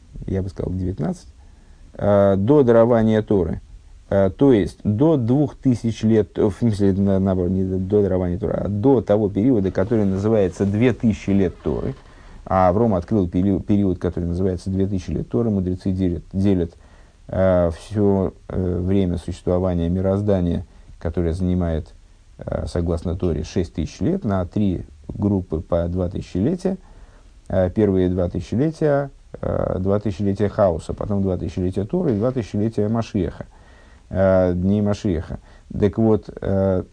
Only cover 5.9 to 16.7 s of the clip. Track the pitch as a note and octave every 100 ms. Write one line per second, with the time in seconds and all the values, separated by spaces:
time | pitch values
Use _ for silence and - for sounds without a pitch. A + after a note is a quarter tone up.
5.9 | G#2+ A2 A2 G#2 - G#2 G2 A#2+ G2+ G2
6.9 | F#2+ G2 F#2+ G2 F#2 F2+ F#2 F#2+ F#2 F#2
7.9 | G#2 G2+ F2+ F2+ F2 F2 - F#2+ G#2 A#2+
8.9 | C3 - G#2 G#2 G2 A#2+ A2+ F#2+ - F#2+
9.9 | A#2 G2+ F#2+ G#2 A2+ F#2+ - G2 G#2 B2
10.9 | A2+ A#2 G2+ - G2 F#2 - E2 B1 -
11.9 | C3+ - - - - - F#2+ F#2 F2+ A#2
12.9 | F#2 F2 A2 F2 F2+ G2 F#2 - G2+ G2+
13.9 | F2 F#2 E2+ E2+ F2 F#2+ F#2 G2 F#2+ F#2+
14.9 | F#2+ F2 D2+ - A#2+ A#2 G2+ F2+ F2+ G2
15.9 | F#2 F#2+ E2 - F#2+ G2 F#2 E2+